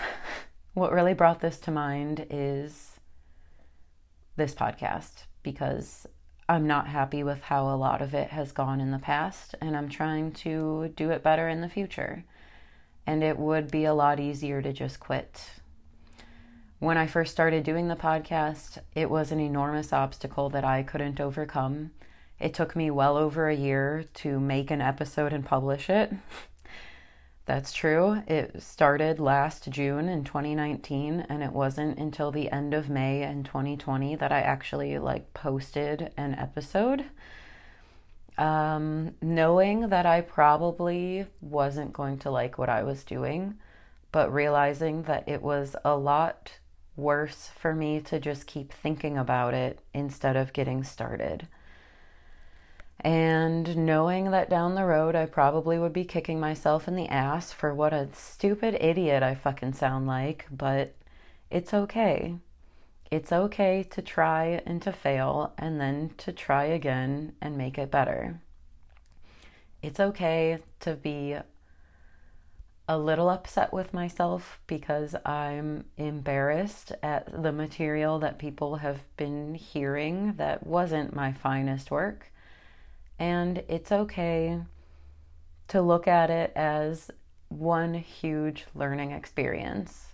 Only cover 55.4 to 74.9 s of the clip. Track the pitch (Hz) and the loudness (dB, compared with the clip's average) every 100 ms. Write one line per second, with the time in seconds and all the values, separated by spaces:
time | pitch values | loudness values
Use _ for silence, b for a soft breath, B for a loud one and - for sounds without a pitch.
55.4 | 143 156 156 165 170 180 180 170 160 160 | 4 4 2 2 2 -2 -2 -4 -2 -2
56.4 | 156 151 156 160 180 180 160 135 135 160 | -2 0 2 2 0 -4 0 0 0 -2
57.4 | - - 151 143 151 151 139 - - - | -4 -4 -2 2 2 2 -2 -8 -16 -2
58.4 | 202 208 226 202 160 180 160 139 131 135 | 0 2 0 2 2 4 4 4 4 2
59.4 | 143 135 127 131 135 131 135 131 139 156 | -2 -2 -4 0 0 0 0 0 -2 -4
60.4 | - 135 139 139 139 - b b b b | -10 -4 0 0 0 -6 b b b b
61.4 | b 175 180 208 202 226 208 143 - 175 | b -4 0 0 0 2 2 2 -2 -6
62.4 | - - b b b b b 156 - 175 | -12 -20 b b b b b -4 2 2
63.4 | 202 208 196 190 185 - - - 160 160 | 2 2 4 4 0 -8 -4 2 4 4
64.4 | 165 170 - 170 196 180 143 135 135 143 | 2 -2 -4 -4 -4 -2 0 2 2 0
65.4 | 147 - 160 151 139 143 156 - - 175 | -2 -4 -4 -2 -2 -2 -4 -8 -10 -8
66.4 | - 139 147 165 139 127 131 143 151 - | 0 2 2 0 0 0 0 -2 -6 -8
67.4 | 147 143 131 135 139 143 127 64 58 170 | -6 -4 -4 -4 0 2 2 0 -4 -8
68.4 | - - - - - - - b b b | -16 -20 -20 -20 -20 -20 -20 b b b
69.4 | b b b b 247 - 202 202 165 165 | b b b b -8 0 0 2 2 4
70.4 | 160 160 - - 170 151 151 147 143 147 | 2 0 -6 -8 -6 -4 -4 -4 -4 -6
71.4 | - - b b b b b b b b | -10 -20 b b b b b b b b
72.4 | b b b - - 160 151 160 175 185 | b b b -12 -4 0 2 2 2 2
73.4 | - - - 185 185 180 175 - 175 180 | -2 -2 0 -2 -6 -6 -6 -2 0 -2
74.4 | - - - 156 - | -8 -18 -8 -6 -2